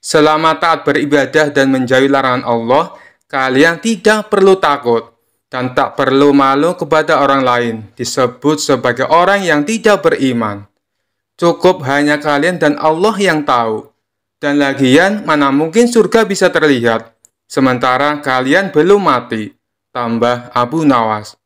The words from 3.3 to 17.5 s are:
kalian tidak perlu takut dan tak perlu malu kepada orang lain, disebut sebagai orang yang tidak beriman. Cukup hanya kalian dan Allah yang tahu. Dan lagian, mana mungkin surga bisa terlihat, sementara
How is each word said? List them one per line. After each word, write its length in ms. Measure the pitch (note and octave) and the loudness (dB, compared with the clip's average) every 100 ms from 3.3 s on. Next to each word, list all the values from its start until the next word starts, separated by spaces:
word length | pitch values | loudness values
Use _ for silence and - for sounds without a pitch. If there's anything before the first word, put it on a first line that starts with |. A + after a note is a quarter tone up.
kalian 480 | C#3 C3 B2+ D#3+ E3+ | -4 -2 2 2 0
tidak 480 | A3+ G#3+ G#3+ G#3+ G#3 | -4 -2 0 0 0
perlu 320 | G3+ F#3+ F#3+ | 2 2 2
takut 560 | E3 C#3 A#2 A#2 - _ _ _ _ | 0 -2 -2 -2 -4 _ _ _ _
dan 240 | C3 B2 | -8 -4
tak 240 | B2+ C3 - | -2 -4 -2
perlu 400 | C3+ C3+ C#3+ C#3 | 0 4 4 4
malu 400 | C3+ C#3 D#3+ F3 | 2 2 0 -2
kepada 480 | D#3 D#3 D#3 D3+ | 0 0 2 0
orang 160 | C#3 C3+ | 2 2
lain, 360 | B2+ B2 A#2+ A2+ G#2+ _ | 0 0 -2 -6 -14 _
disebut 640 | A#2+ - B2 B2 C#3+ D3+ | -8 -2 -2 -2 -2 -2
sebagai 480 | - C3 B2 A#2+ B2+ | -2 0 0 -2 0
orang 400 | D#3+ F3+ G3+ F#3 | 2 2 0 0
yang 160 | D3+ | -2
tidak 400 | D3 A3 A3 G3 | -2 -2 0 2
beriman. 640 | G3 - C3+ A#2+ A2 G2+ G#2 _ _ _ _ _ _ _ | 0 0 -2 -2 -4 -8 -16 _ _ _ _ _ _ _
Cukup 480 | E3+ E3+ F3 F#3 B2+ | -2 2 0 0 -2
hanya 320 | C#3+ D3 D3 | -2 0 -2
kalian 400 | D3+ C#3+ D#3+ F3+ | 0 0 0 0
dan 160 | D3+ D3 | -2 0
Allah 320 | D#3 D#3+ G3+ G3+ | -2 0 -2 0
yang 320 | F#3+ D#3 C#3+ | -2 -2 0
tahu. 480 | B2 A2+ A2 - _ _ _ _ _ | 0 0 -6 -10 _ _ _ _ _
Dan 160 | D3 C#3+ | -4 0
lagian, 640 | C#3 C3+ C3 C#3 F#3+ G#3 | -2 0 2 4 2 -2
mana 320 | D#3+ D3+ C#3 C#3 | -2 0 0 0
mungkin 320 | D#3+ G#3 A#3+ | 0 0 2
surga 400 | A#3+ F#3+ A3+ G#3 | 2 2 2 0
bisa 240 | G3 - | 0 0
terlihat, 640 | E3+ D#3 C3 A#2 A2+ - _ _ _ | 2 0 0 0 -2 -6 _ _ _
sementara 720 | _ | _